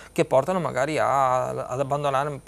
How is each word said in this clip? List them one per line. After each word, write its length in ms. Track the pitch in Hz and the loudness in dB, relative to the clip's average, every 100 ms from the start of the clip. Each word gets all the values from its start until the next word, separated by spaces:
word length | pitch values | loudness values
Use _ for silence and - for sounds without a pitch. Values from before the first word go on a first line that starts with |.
| - | -8
che 120 | - - | -2 4
portano 340 | 131 139 185 | 4 2 -2
magari 360 | 143 127 143 143 | -2 -2 0 0
a, 500 | 113 135 131 127 127 | 2 2 2 2 0
ad 320 | 131 - 127 | -6 -6 -4
abbandonare 480 | 135 143 143 135 147 | -2 -2 0 0 -2
un, 120 | 135 | -6